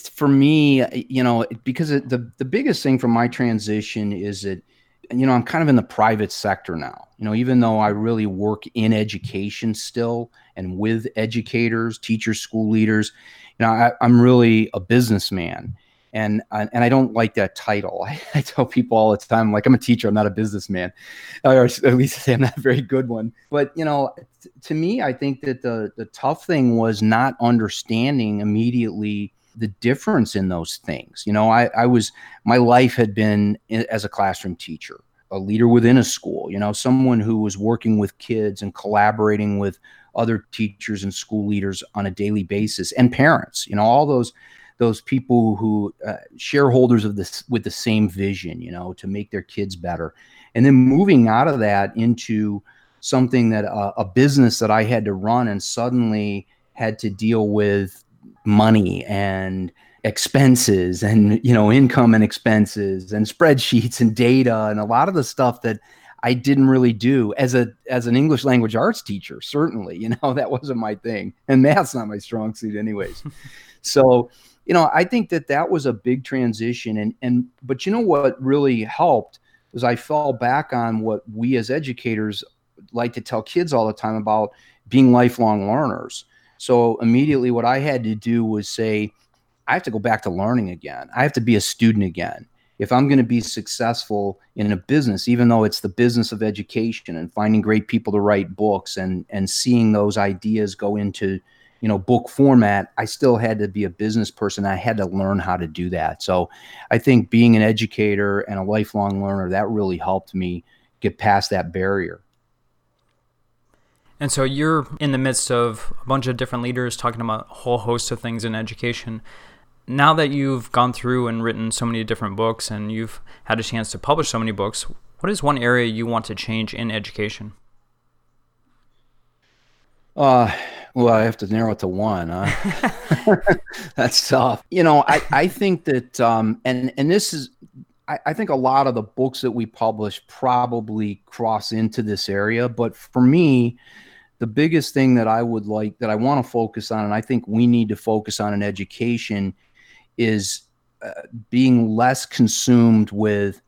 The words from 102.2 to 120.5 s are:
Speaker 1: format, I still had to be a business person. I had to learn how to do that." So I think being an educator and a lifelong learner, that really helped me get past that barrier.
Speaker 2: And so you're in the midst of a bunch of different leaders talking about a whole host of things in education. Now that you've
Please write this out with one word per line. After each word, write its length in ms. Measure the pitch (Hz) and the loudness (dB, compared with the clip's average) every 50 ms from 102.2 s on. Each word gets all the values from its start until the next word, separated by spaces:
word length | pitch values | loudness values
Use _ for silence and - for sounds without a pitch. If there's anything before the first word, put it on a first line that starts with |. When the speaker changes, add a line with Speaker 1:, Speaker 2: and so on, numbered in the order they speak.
| - - | 0 -2
Speaker 1:
format, 640 | - - 139 139 131 123 107 101 101 101 92 - _ - | 0 2 4 6 6 6 6 4 2 0 -2 -4 _ -6
I 60 | 113 | -6
still 320 | 107 - - 143 127 117 | -6 -4 0 2 2 2
had 220 | 110 120 113 110 104 | 2 0 -2 -2 -2
to 80 | 104 98 | -4 -4
be 160 | 95 104 101 | -4 -4 -6
a 60 | 90 | -4
business 400 | 85 - 104 110 107 117 104 - | -4 -4 -4 -2 0 -2 -2 -4
person. 340 | - - 107 98 - 101 101 | -4 -4 -6 -4 -4 -4 -4
I 120 | 98 95 | -4 -4
had 200 | 92 - 123 113 | -2 -2 -2 -2
to 100 | 104 95 | -2 -4
learn 320 | 87 95 98 95 95 101 95 | -4 -4 -4 -2 -2 -2 -2
how 180 | 85 90 90 | -2 -2 -4
to 100 | 90 87 | -4 -4
do 220 | 80 78 90 87 90 | -6 -8 -8 -6 -4
that." 320 | 90 85 78 80 80 - | -4 -4 -4 -4 -6 -6
So 280 | - - 90 90 85 - - - - - - - - - | -4 -2 0 0 -2 -4 -8 -18 -20 -20 -20 -14 -4 -2
I 80 | 120 117 | -2 2
think 320 | - 139 127 113 98 - | 4 4 4 4 4 4
being 260 | - 117 120 117 113 | 4 6 6 8 6
an 60 | 110 | 6
educator 800 | 107 110 110 107 113 107 - - 107 104 101 101 101 101 101 101 | 6 4 2 0 -4 -4 -2 -2 -2 0 0 0 0 0 -2 -2
and 180 | - - 101 95 | -4 -6 -8 -6
a 60 | 95 | -4
lifelong 580 | 98 107 107 104 - - 107 101 101 98 98 | -2 -2 -2 -4 -4 -4 -4 -2 -2 -4 -4
learner, 260 | 101 98 98 98 92 90 | -4 -4 -4 -4 -4 -2
that 180 | 95 98 - 104 | -2 -2 -2 -2
really 300 | 110 104 101 95 90 85 | -2 -2 -2 -2 -4 -4
helped 360 | - 98 95 95 - _ - | -4 -4 -4 -4 -4 _ -8
me 300 | 92 92 87 87 87 - _ _ _ _ _ _ _ | -6 -6 -6 -6 -8 -12 _ _ _ _ _ _ _
get 180 | - 101 - - | -6 -6 -4 -2
past 320 | 117 107 98 101 - - | 0 2 2 2 0 -2
that 220 | 101 92 - 85 | -2 -4 -4 -4
barrier. 480 | 90 95 92 98 101 98 87 85 85 - _ _ _ _ _ _ _ _ _ _ _ _ _ _ _ _ _ _ _ _ _ _ _ _ _ _ _ _ _ _ _ _ _ _ _ _ _ _ _ - | -4 -4 -2 -2 -2 -4 -4 -6 -10 -16 _ _ _ _ _ _ _ _ _ _ _ _ _ _ _ _ _ _ _ _ _ _ _ _ _ _ _ _ _ _ _ _ _ _ _ _ _ _ _ -8
Speaker 2:
And 100 | 143 139 | -6 -4
so 140 | - 139 135 | -2 0 -2
you're 420 | 135 135 143 151 160 160 156 135 - 147 - | -2 -2 -2 0 0 0 -2 -2 -6 -6 -4
in 120 | 151 143 | -4 -2
the 60 | 135 131 | -2 0
midst 320 | 131 131 127 - - - | 0 -2 -2 -2 -2 -2
of 420 | 123 120 120 117 110 110 - - - - | 0 0 0 -2 -2 -4 -4 -4 -4 -4
a 40 | - | -2
bunch 200 | - 131 139 120 127 | -2 -2 -2 -2 -4
of 80 | 123 | -4
different 260 | 123 131 - 127 120 | -4 -6 -6 -6 -6
leaders 340 | 120 123 123 127 123 120 - | -6 -6 -4 -4 -4 -6 -6
talking 240 | - - 120 113 113 | -6 -6 -6 -6 -4
about 260 | 113 113 110 110 - - | -6 -6 -6 -6 -8 -14
a 40 | - | -18
whole 240 | - - 127 120 117 | -8 -4 -2 -2 -2
host 320 | 101 117 120 117 - - | -2 -2 -4 -4 -4 -6
of 100 | 123 110 | -8 -8
things 240 | - 117 117 113 107 | -6 -8 -6 -6 -6
in 100 | 113 110 | -6 -6
education. 640 | 110 113 110 107 - 120 120 117 - - 117 113 107 - - - - - - - _ _ _ _ _ _ | -6 -8 -10 -10 -8 -6 -6 -6 -8 -10 -12 -14 -14 -14 -18 -20 -20 -20 -20 -20 _ _ _ _ _ _
Now 280 | - 127 139 139 156 156 | -4 0 2 4 4 4
that 160 | 156 151 139 | 4 2 0
you've 420 | 143 143 139 135 | 0 -2 -2 -2